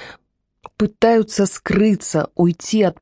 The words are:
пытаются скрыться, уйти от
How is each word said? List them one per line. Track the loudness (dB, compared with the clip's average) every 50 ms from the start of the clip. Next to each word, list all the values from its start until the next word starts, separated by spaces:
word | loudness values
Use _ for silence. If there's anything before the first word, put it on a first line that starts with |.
| -18 -20 -20 -20 _ _ _ _ _ _ _ _ -20 -12 _
пытаются | -4 -4 -4 -2 0 2 2 4 2 0 -2 -2 -2 -2
скрыться, | -2 -4 -8 -6 -2 0 2 2 2 0 -2 -4 -4 -4 -4 -4 -4 _
уйти | 0 0 0 0 -2 -6 -2 0 0
от | 0 0 -2 -4